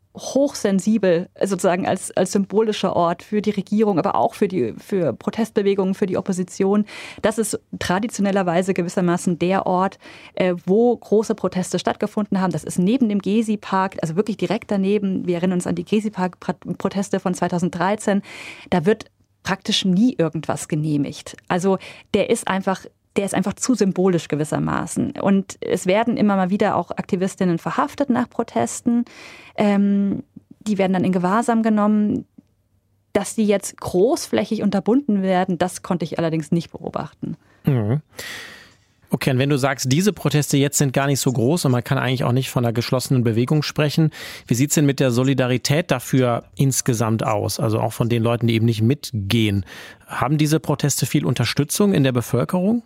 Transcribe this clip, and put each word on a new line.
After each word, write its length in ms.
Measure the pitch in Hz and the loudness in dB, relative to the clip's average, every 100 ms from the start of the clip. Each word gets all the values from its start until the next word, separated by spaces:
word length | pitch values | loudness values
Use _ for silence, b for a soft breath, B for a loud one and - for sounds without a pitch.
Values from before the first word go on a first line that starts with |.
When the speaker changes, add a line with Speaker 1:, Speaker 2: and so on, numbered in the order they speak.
| _ | _
Speaker 1:
hochsensibel, 1160 | - - 269 277 - 208 196 214 220 185 170 180 | -16 -2 0 0 0 0 0 2 2 4 2 0
äh, 120 | - 196 | -4 -2
sozusagen 400 | 185 185 180 - | 0 0 2 0
als, 280 | 185 - | -2 -2
als 180 | - 190 | -2 0
symbolischer 600 | 202 190 196 220 208 190 | 0 0 0 0 0 0
Ort 280 | - 170 175 | 2 0 0
für 180 | - 208 | -2 -2
die 100 | 208 | 0
Regierung, 480 | 202 - 208 214 202 | -2 -2 2 2 2
aber 160 | 190 | 0
auch 200 | - 120 | 2 0
für 120 | - 202 | 0 -2
die, 280 | 185 113 76 | 0 -2 -4
für 380 | - 196 160 | -4 -2 0
Protestbewegungen, 800 | 107 - - 226 - 196 196 190 | -2 -6 -4 -2 0 0 2 0
für 100 | 196 | 0
die 140 | 190 - | -2 -2
Opposition. 640 | - 180 185 - 196 208 208 B B B | -2 -4 -4 -2 0 2 0 B B B
Das 160 | 202 220 | -2 0
ist 200 | 220 - - 185 | -2 -4 -8 -8
traditionellerweise 960 | - 180 233 - 196 196 180 170 190 | -2 -2 -2 -2 0 2 2 0 0
gewissermaßen 640 | 185 175 196 180 175 - 165 | -2 -2 0 0 0 0 0
der 280 | 175 190 - | 0 0 2
Ort, 320 | 180 190 - B B B | 0 0 -4 B B B
äh, 200 | - 190 180 180 | -2 0 0 2
wo 280 | 202 240 | 2 4
große 400 | 226 - 208 226 | 0 0 0 0
Proteste 440 | 214 185 185 180 175 | -4 -4 -4 -4 -2
stattgefunden 640 | - - 170 - 208 190 | -2 -2 -4 -4 -2 0
haben. 100 | 185 | 0
Das 120 | 156 | -2
ist 140 | - - | -4 0
neben 300 | 180 262 220 | 2 2 2
dem 120 | 202 | 0
Gezi-Park, 760 | 190 214 214 214 - 190 190 - | 0 0 0 -4 -2 -2 -2 -4
also 140 | 160 160 | -4 -2
wirklich 200 | 208 190 | -2 -2
direkt 340 | 175 214 - | -2 -4 -2
daneben. 560 | 202 190 208 196 185 175 | -2 2 0 0 -4 -2
Wir 100 | 170 | -2
erinnern 220 | 185 180 | 0 0
uns 80 | 170 | -2
an 100 | 170 | -4
die 80 | |
Gezi-Park-Proteste 1300 | 175 214 208 196 185 - - - - 175 196 196 196 190 | -2 -2 -2 -4 -6 -6 -8 -8 -6 -4 -4 -4 -4 -2
von 140 | 185 | -2
zweitausenddreizehn. 880 | 180 175 180 170 175 185 208 - 196 B B B B B | -2 -2 0 -2 0 -2 0 0 0 B B B B B
Da 160 | 180 | 0
wird 220 | 165 220 - _ _ _ | 2 0 -4 _ _ _
praktisch 420 | - 190 - 202 190 | -6 -6 -2 0 2
nie 280 | 180 247 - | 4 4 2
irgendwas 500 | 165 156 - 151 - | -2 -2 -4 -6 -4
genehmigt. 680 | 156 156 147 143 147 - - - | -4 0 0 -2 -6 -16 -14 -4
Also 300 | 180 190 190 B B B | 0 2 0 B B B
der 160 | 202 - | -2 0
ist 160 | 233 - | 0 0
einfach, 380 | 190 190 185 - _ _ - | -2 -2 -4 -8 _ _ -2
der 80 | |
ist 100 | 196 | 0
einfach 200 | - 196 | 0 -2
zu 200 | - - | -4 -2
symbolisch 540 | 247 190 180 190 175 - | 2 2 4 2 2 0
gewissermaßen. 840 | 147 151 - 156 147 165 - 127 - | -4 -2 -2 -2 -2 -4 -4 -4 -2
Und 380 | - 196 - - | 2 2 0 -8
es 260 | - 180 185 | -4 -2 2
werden 300 | 202 240 208 | 2 2 0
immer 200 | 208 196 | 2 2
mal 140 | 180 | 0
wieder 260 | 202 208 - | 2 0 0
auch 160 | 175 | -4
Aktivistinnen 640 | - - 185 190 - 180 165 | -8 -4 -2 -2 0 0 0
verhaftet 500 | - 196 277 - 277 | -4 -4 -4 -2 0
nach 220 | 240 240 | 0 -2
Protesten. 760 | - 233 233 233 - 240 240 240 B B B B - | -6 -4 -2 -2 -2 0 0 -2 B B B B 0
Ähm, 640 | 208 202 202 202 202 - - - _ - | 2 4 4 2 0 -2 -8 -20 _ -10
die 180 | 214 196 | -4 0
werden 140 | 190 | 2
dann 120 | 185 | 2
in 80 | 185 | 2
Gewahrsam 500 | 185 180 214 233 226 | 2 2 0 2 2
genommen. 600 | 220 214 208 214 208 104 - - _ _ _ _ _ _ _ | 2 2 4 2 2 -2 -6 -20 _ _ _ _ _ _ _
Dass 220 | 202 190 | -4 -2
die 120 | - 208 | 0 2
jetzt 320 | 202 - - | 2 -2 -12
großflächig 840 | - 180 226 339 - 220 208 214 | -2 2 4 2 0 -2 0 -2
unterbunden 600 | 208 196 202 254 285 208 | 0 0 2 2 2 0
werden, 360 | 190 180 185 170 | 2 0 0 0
das 240 | 180 - | -2 -4
konnte 220 | - 180 | -4 -4
ich 140 | 170 - | -4 -2
allerdings 340 | 165 160 156 | -2 -2 0
nicht 180 | 170 - | -2 -2
beobachten. 640 | - - - - - - - b b | -12 -10 -8 -10 -10 -10 -10 b b
Speaker 2:
Mhm. 360 | - 127 104 143 - B B B B B B B B B - | 0 0 0 -2 -4 B B B B B B B B B -6
Okay, 220 | - - | -4 0
und 60 | 127 | 0
wenn 120 | 143 | 0
du 80 | 143 | 0
sagst, 340 | 135 135 131 | 0 -2 0
diese 220 | 143 202 | 2 0
Proteste 420 | 165 147 151 143 143 | 0 0 0 2 2
jetzt 220 | 139 - | 2 0
sind 160 | 143 | 0
gar 120 | 135 139 | 0 0
nicht 140 | 135 | 0
so 100 | 139 | 0
groß 360 | 123 117 175 139 | 0 0 2 2
und 60 | |
man 120 | 123 | 0
kann 140 | - 131 | 0 -2
eigentlich 260 | 123 127 | 0 0
auch 80 | - | 0
nicht 160 | 123 131 | 0 0
von 160 | 131 | 0
einer 80 | 120 | 0
geschlossenen 500 | 113 - 127 - 131 | 0 -2 -2 0 2
Bewegung 400 | 117 110 127 151 | 2 2 2 0
sprechen, 480 | - - 151 160 156 B B B - | 0 0 0 2 2 B B B -2
wie 80 | |
sieht's 200 | 117 147 | 0 2
denn 120 | - 143 | 4 2
mit 140 | 139 | 4
der 100 | 135 | 2
Solidarität 800 | 120 131 131 127 127 - 147 - | 4 2 2 2 0 0 0 0
dafür 540 | 131 - 135 123 117 - - | -2 2 2 2 0 -4 0
insgesamt 640 | 139 123 - 113 113 110 | 0 0 0 0 0 0
aus? 380 | 127 104 104 - | 0 0 -2 -2
Also 180 | 117 107 | 0 0
auch 140 | 117 | -2
von 160 | - 120 | -2 0
den 140 | 117 | 2
Leuten, 240 | 113 117 117 | 2 2 2
die 80 | |
eben 100 | 113 | 2
nicht 160 | 117 107 | 2 2
mitgehen. 840 | 113 147 - 113 98 117 107 101 - B B B B | 2 0 -4 -6 0 2 2 0 -4 B B B B
Haben 320 | - 127 147 | -4 0 2
diese 220 | 151 156 | 2 0
Proteste 440 | - 147 143 - | 0 0 0 0
viel 220 | 135 151 156 | 0 0 0
Unterstützung 640 | 127 117 - 147 - 208 | 0 -2 0 -2 2 2
in 120 | 180 | 4
der 80 | 135 | 2
Bevölkerung? 680 | 123 - 120 - 180 190 240 | 2 0 -2 0 0 0 -2